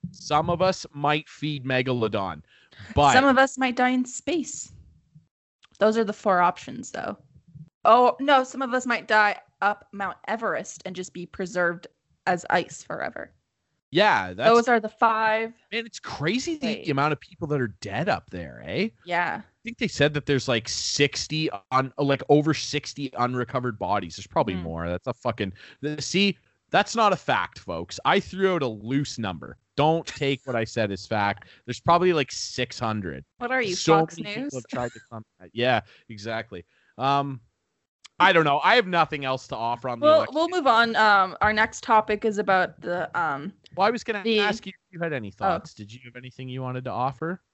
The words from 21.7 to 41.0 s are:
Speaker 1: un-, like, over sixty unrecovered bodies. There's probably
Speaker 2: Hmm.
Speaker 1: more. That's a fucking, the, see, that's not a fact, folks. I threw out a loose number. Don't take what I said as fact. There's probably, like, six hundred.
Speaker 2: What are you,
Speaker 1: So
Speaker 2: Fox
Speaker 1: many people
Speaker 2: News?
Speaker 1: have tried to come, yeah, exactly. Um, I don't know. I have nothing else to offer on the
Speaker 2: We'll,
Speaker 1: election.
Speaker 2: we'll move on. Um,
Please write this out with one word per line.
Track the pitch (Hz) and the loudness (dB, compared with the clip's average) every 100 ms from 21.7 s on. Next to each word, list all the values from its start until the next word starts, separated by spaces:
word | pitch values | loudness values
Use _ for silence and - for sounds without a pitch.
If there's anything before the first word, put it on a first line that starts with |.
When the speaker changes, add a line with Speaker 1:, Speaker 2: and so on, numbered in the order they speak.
Speaker 1:
un-, | 131 131 - | -2 -2 -2
like, | 139 139 - | 0 0 4
over | 147 151 | 4 4
sixty | 151 - 143 - - 139 - | -2 -4 -6 -8 -10 -8 -2
unrecovered | 123 127 120 131 123 107 | -2 -2 -4 -4 -4 -6
bodies. | 92 101 87 - | -2 -2 -2 -12
There's | - | -4
probably | 160 110 | -2 0
Speaker 2:
Hmm. | 92 | -2
Speaker 1:
more. | 85 82 85 | -6 -6 -4
That's | 90 - | -4 -6
a | |
fucking, | - 123 110 98 - - - | -4 -6 -4 -6 -6 -20 -10
the, | 147 151 | -8 -6
see, | 131 190 202 180 _ _ _ | -2 2 2 0 _ _ _
that's | 180 202 226 | 0 2 2
not | 214 | 2
a | 180 | 2
fact, | - 113 90 - | 0 -2 -2 -10
folks. | - 82 87 - | -10 -10 -10 -4
I | 135 196 | 2 2
threw | - 185 190 | 0 0 0
out | 175 | 2
a | 131 | -2
loose | 110 110 139 139 - | -6 -4 -2 -2 -4
number. | 104 82 - - _ | -6 -6 -12 -18 _
Don't | - 151 165 - | 2 2 2 -4
take | - 139 135 | -4 -2 -2
what | - 120 | -2 -2
I | |
said | 113 120 104 | -2 -2 -2
as | 95 - | -2 -4
fact. | 107 101 104 - - | 0 0 -2 -12 -18
There's | - 120 | -12 -4
probably, | - 170 180 | 2 4 4
like, | 160 131 | 2 -2
six | - - - 123 - | -6 -8 -6 -6 -4
hundred. | 113 110 90 67 - _ | -4 -4 -6 -10 -16 _
Speaker 2:
What | 240 | -4
are | 262 | -2
you, | 220 | -2
Speaker 1:
So | 175 - 160 | -2 4 4
Speaker 2:
Fox | 160 165 | 4 -4
Speaker 1:
many | - | -10
people | 208 | -8
Speaker 2:
News? | 285 | -8
Speaker 1:
have | 127 113 | -10 -8
tried | 254 123 | -6 -6
to | 110 _ | -8 _
come, | 113 - _ 90 | -18 -18 _ -12
yeah, | 110 123 117 - - _ | -2 2 2 -2 -20 _
exactly. | 107 107 113 113 90 - _ _ - | -12 -8 -8 -8 -14 -16 _ _ -4
Um, | 131 139 143 131 _ _ _ _ _ _ - _ | 0 0 -2 -10 _ _ _ _ _ _ -20 _
I | 185 | 6
don't | 170 | 6
know. | 151 143 | 4 2
I | 170 | 4
have | 240 185 | 4 4
nothing | 175 156 151 | 0 0 0
else | 135 131 - | -4 -4 -6
to | 120 | -4
offer | 117 120 127 | -2 -2 -4
on | 120 | 2
the | - | 4
Speaker 2:
We'll, | 311 | 4
Speaker 1:
election. | - | 2
Speaker 2:
we'll | 294 339 | -2 -2
move | 370 269 | 0 4
on. | 226 233 | 4 4
Um, | 220 | 4